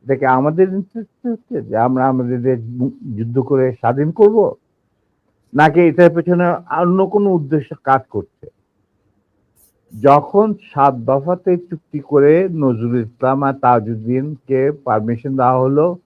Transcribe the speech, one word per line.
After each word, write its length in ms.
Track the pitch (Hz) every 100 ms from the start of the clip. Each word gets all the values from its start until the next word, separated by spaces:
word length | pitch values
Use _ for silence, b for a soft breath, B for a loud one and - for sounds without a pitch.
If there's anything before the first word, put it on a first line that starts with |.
এটা 120 | 127 131
কি 100 | 131
আমাদের 480 | 127 143 160 185
ইন্টারেস্টে 560 | 190 190 233 208 _ 240
হচ্ছে 320 | 226 _ 202
যে 160 | 110 107
আমরা 300 | 123 127 131
আমাদের 340 | 131 120 123
দেশ 180 | 127 123
মু-, 540 | 113 123 131 - 165 104
যুদ্ধ 220 | 113 127
করে 320 | 120 139 131
স্বাধীন 400 | 117 117 131 151
করব, 420 | - 208 220 180 - _ _ _ _ _ _ _ _ _
নাকি 280 | 135 156 156
এটার 320 | 170 151 175
পেছনে 300 | 170 170 175 175 170 175 156
অন্য 260 | 175 185 190
কোনো 260 | 208 202
উদ্দেশ্য 420 | 175 139 151 131 156
কাজ 180 | - 131 -
করছে? 380 | 104 - _ - _ _ _ _ _ _ _ _ _ _ _ _ _ _ 110
যখন 520 | 139 147 143 196 220 208
সাত 320 | _ 143 143
দফাতে 640 | 127 117 135 151 180 185 180
চুক্তি 420 | 175 160 _ 147
করে 500 | - 143 143 165 190
নজরুল 520 | 165 139 113 117 120
ইসলাম 420 | 113 _ 131 135
আর 100 | 139
তাজউদ্দিনকে 1160 | 135 127 120 107 113 110 127 143 147 - 131 139
পারমিশন 640 | 147 131 110 110 117 143 135
দেওয়া 240 | 123 127
হলো 380 | 131 139 170 180